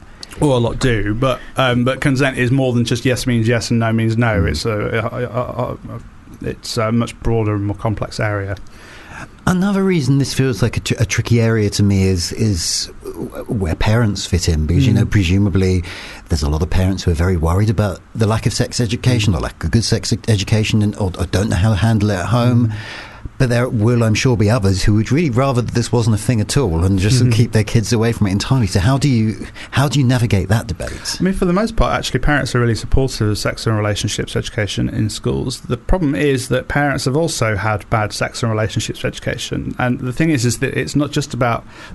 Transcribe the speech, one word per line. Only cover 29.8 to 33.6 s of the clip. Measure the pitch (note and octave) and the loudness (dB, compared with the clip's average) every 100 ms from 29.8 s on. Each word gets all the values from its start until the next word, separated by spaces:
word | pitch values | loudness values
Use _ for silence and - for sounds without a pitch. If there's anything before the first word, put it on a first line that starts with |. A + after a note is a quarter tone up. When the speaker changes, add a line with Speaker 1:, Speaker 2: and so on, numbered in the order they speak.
| C#3 | 2
Speaker 2:
do | C#3 | 2
you | B2 | 2
navigate | B2 A2+ G2 F2+ | 2 2 0 2
that | A2 - | 0 0
debate? | - A2+ - - - | -6 -8 -8 -8 -2
Speaker 1:
I | |
mean, | F#3 | -2
for | G3 F#3 | 0 0
the | |
most | F#3 A3+ - | 0 0 0
part, | B2 - | 0 0
actually, | - B2 | -2 0
parents | - C#3+ C3 B2 | 2 0 0 0
are | |
really | A#2 G#2+ | 0 0
supportive | - - C3 - G#2+ | 2 2 2 0 -2
of | G#2 | 0
sex | B2 - | -4 -2